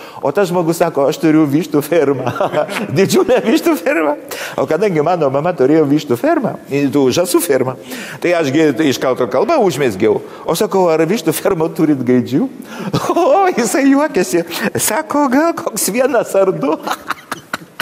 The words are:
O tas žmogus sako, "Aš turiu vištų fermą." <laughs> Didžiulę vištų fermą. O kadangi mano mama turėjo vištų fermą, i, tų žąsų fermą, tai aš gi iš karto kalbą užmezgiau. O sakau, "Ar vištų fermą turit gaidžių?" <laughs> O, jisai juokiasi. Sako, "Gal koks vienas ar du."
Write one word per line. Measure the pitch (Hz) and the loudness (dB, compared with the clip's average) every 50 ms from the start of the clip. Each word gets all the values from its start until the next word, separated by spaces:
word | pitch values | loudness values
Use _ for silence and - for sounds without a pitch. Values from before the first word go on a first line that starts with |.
| - - - - | -18 -18 -12 -4
O | - 135 | -4 -2
tas | 135 202 202 165 | 0 0 0 0
žmogus | 175 180 170 156 165 - | 0 0 0 0 0 0
sako, | 180 165 - 139 139 131 | 0 0 2 0 0 0
"Aš | 156 - | 0 2
turiu | 165 160 151 156 160 143 | 2 4 4 4 4 4
vištų | 135 156 185 - - 147 | 2 0 -2 0 -2 -2
fermą." | 139 - 170 170 143 135 139 127 127 123 117 - 202 147 - 151 | 0 2 2 2 2 2 0 0 -2 -4 -2 -2 -2 -2 0 -2
<laughs> | 151 - 202 185 214 - - 156 | -2 -2 -4 -6 -6 -2 0 0
Didžiulę | 190 - 185 - 370 - 269 220 | 2 2 2 2 2 2 2 2
vištų | - 214 302 311 - 349 311 - | 2 2 0 2 2 0 0 0
fermą. | - 247 294 330 320 - 147 302 - - - - - - - | 0 -2 0 0 0 0 -2 -4 -8 -12 -12 -10 -10 -8 -4
O | - 135 127 | -4 -2 0
kadangi | 156 165 214 208 175 151 | 0 0 0 0 0 0
mano | 147 165 185 175 151 135 131 | 2 0 0 2 0 0 0
mama | 143 151 180 175 - | 0 -2 -2 0 2
turėjo | 127 135 156 160 151 139 | 2 4 4 4 4 4
vištų | 143 151 147 - 120 120 | 2 0 2 0 -2 0
fermą, | - 302 339 311 240 160 - - - - | 0 0 0 0 -2 -4 -6 -8 -10 -6
i, | 135 143 143 135 123 | -2 -2 0 0 2
tų | 143 135 127 | 2 2 2
žąsų | 117 170 175 180 - 339 | 2 2 0 2 0 0
fermą, | - - 135 127 127 127 127 - - 123 127 - 202 - - - | 2 2 2 2 2 0 -2 -6 -12 -14 -14 -12 -12 -14 -10 -4
tai | - 170 175 170 | -2 0 2 2
aš | 160 139 131 | 2 2 2
gi | 156 160 151 135 - 160 | 4 4 4 2 2 0
iš | 139 120 - | 0 0 0
karto | - 135 123 107 123 | 0 -2 0 0 -2
kalbą | - - 131 196 240 339 294 214 | 0 0 0 2 2 2 2 2
užmezgiau. | 180 135 131 143 123 98 92 - - - - - - - - - | 2 0 0 -2 -2 0 0 2 2 2 0 -2 -8 -16 -12 -6
O | - 160 | -4 -2
sakau, | - 220 196 180 190 180 170 160 | -2 -2 0 2 2 2 2 2
"Ar | 156 | 2
vištų | 165 160 208 233 - 160 151 | 2 0 0 -2 -2 -2 -4
fermą | - - - 202 160 160 170 165 | -2 -2 -2 0 0 -2 -4 0
turit | - 156 147 151 131 123 | 0 2 2 2 2 2
gaidžių?" | 120 123 127 113 107 123 151 254 262 - - - - - - - | 2 2 2 2 0 0 -2 -2 -2 -4 -12 -16 -16 -14 -10 -8
<laughs> | - - 139 - - 330 339 359 262 285 | -6 -4 -4 -2 -2 0 2 2 4 4
O, | 392 392 370 | 4 4 2
jisai | - - 240 - - 330 277 269 | 0 0 -2 0 0 2 4 4
juokiasi. | 277 269 302 311 285 - - - - 170 170 - - - 226 - - - | 4 4 2 0 0 -2 -2 0 0 -2 -2 -4 -6 -6 -6 -4 -4 -2
Sako, | - - 214 311 311 311 - 285 294 262 | -2 -2 -2 -4 -4 -2 -2 0 0 2
"Gal | 240 285 320 339 330 330 | 2 2 2 2 -2 -2
koks | - - 220 202 - - | -6 -6 -4 -4 -4 -2
vienas | 190 247 262 262 269 220 180 - - | 0 0 0 2 0 0 0 0 2
ar | 196 190 185 | 2 2 2
du." | 175 156 254 285 311 302 - - - - - - - - - - - - - - - - - - - - | 0 -2 -2 -2 -2 -4 -4 -8 -8 -8 -8 -12 -12 -12 -12 -14 -16 -16 -12 -14 -14 -14 -14 -20 -14 -14